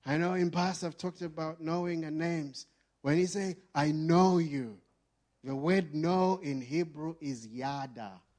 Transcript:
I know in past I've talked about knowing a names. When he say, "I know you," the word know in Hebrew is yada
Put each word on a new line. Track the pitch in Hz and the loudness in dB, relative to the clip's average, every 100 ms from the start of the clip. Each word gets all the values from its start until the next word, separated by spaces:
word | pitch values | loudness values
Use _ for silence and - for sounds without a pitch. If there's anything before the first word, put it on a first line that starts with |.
I | 135 151 | -2 0
know | 175 | 2
in | 185 175 | 2 2
past | 160 185 185 | 2 0 -2
I've | 175 - | -6 -6
talked | 180 170 | -8 -6
about | 175 156 160 165 | -10 -6 -6 -6
knowing | 160 170 175 170 | -2 -2 0 -2
a | 156 | -4
names. | 156 165 170 143 131 - _ _ _ | -2 -2 -2 -4 -10 -18 _ _ _
When | 135 156 | 2 4
he | |
say, | 180 196 190 170 _ | 2 0 -4 -6 _
"I | 143 151 | 0 2
know | 156 160 170 185 180 | 2 4 8 8 6
you," | 165 139 120 101 _ _ _ _ _ _ | 2 -2 -6 -10 _ _ _ _ _ _
the | 127 135 | -6 -2
word | 151 190 170 | 2 2 2
know | 151 165 185 185 185 | -2 2 4 4 2
in | 147 135 | -2 -6
Hebrew | 123 156 170 147 160 165 | -2 -2 -2 -4 -8 -6
is | 147 127 110 | -8 -8 -10
yada | 120 131 139 135 123 107 92 _ | -8 -6 -6 -8 -10 -12 -14 _